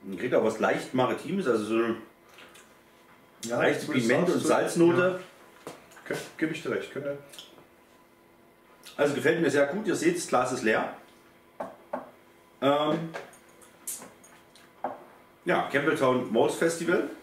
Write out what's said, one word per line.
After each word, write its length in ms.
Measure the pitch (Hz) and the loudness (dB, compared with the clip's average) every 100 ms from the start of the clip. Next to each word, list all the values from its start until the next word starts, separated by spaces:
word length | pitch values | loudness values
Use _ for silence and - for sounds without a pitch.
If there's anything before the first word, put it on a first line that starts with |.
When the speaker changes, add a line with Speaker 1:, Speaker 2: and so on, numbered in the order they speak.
| - | -10
Speaker 1:
Man 80 | 95 | -8
kriegt 160 | 127 | 0
auch 80 | 147 | 2
was 140 | 110 - | 0 0
leicht 340 | 95 - - | 0 0 -2
Maritimes, 540 | 131 123 113 - 196 151 | 0 0 -2 -4 -2 0
also 180 | 110 | 0
so 100 | 104 113 | 2 0
eine 200 | 117 101 - - - - - - - - - - - - - - 117 | 0 -2 -8 -20 -20 -20 -20 -20 -20 -20 -20 -20 -20 -20 -20 -16 -6
Speaker 2:
Ja, 120 | 117 | 0
Speaker 1:
leichte 280 | 123 147 - | 2 0 0
Speaker 2:
wo 40 | |
du 80 | 135 | 0
Speaker 1:
Piment- 260 | 113 143 180 | 4 4 4
Speaker 2:
sagst, 80 | |
Speaker 1:
und 60 | 135 | 2
Speaker 2:
so 60 | - | 2
Speaker 1:
Salznote. 720 | 117 - 175 170 170 180 185 - - - - - | 2 2 4 6 6 2 0 -10 -20 -20 -20 -20
Speaker 2:
Ja. 60 | - - - | -20 -20 -20
Okay, 160 | - 143 - - | -8 -8 -8 -6
gebe 160 | 156 | -6
ich 100 | 165 | -4
dir 80 | - | -4
recht, 180 | 104 - | -4 -6
könnte. 240 | 135 143 143 - - - - - _ _ - _ _ _ _ - _ _ - - - | -8 -8 -8 -12 -20 -20 -20 -20 _ _ -20 _ _ _ _ -20 _ _ -20 -18 0
Speaker 1:
Also 180 | 147 | 0
gefällt 260 | 127 135 170 | 2 2 2
mir 100 | 156 | 2
sehr 160 | 139 139 | 4 2
gut. 200 | 196 208 | 0 -2
Ihr 80 | |
seht, 220 | 143 165 170 | 2 2 0
das 100 | - | 0
Glas 240 | 127 127 | 0 0
ist 120 | 127 | 0
leer. 300 | 110 113 123 - - - - - _ _ - - - - - - - - - - | 0 0 -2 -8 -20 -20 -20 -20 _ _ -14 -14 -12 -12 -12 -20 -20 -20 -20 -2
Ähm, 380 | 135 143 156 160 165 - - - - - - - - - - - - - - - - - - - - - - - | 2 2 2 -2 -4 -10 -16 -20 -20 -20 -20 -16 -12 -12 -14 -20 -20 -20 -20 -20 -20 -12 -10 -10 -18 -20 -20 -10
ja, 240 | 175 170 - | 0 0 0
Campbelltown 640 | 139 156 - 131 123 92 | 0 0 2 2 2 0
Malls 240 | 113 147 - | 2 2 2
Festival. 520 | 165 - 165 196 269 - | 0 0 0 0 -2 -8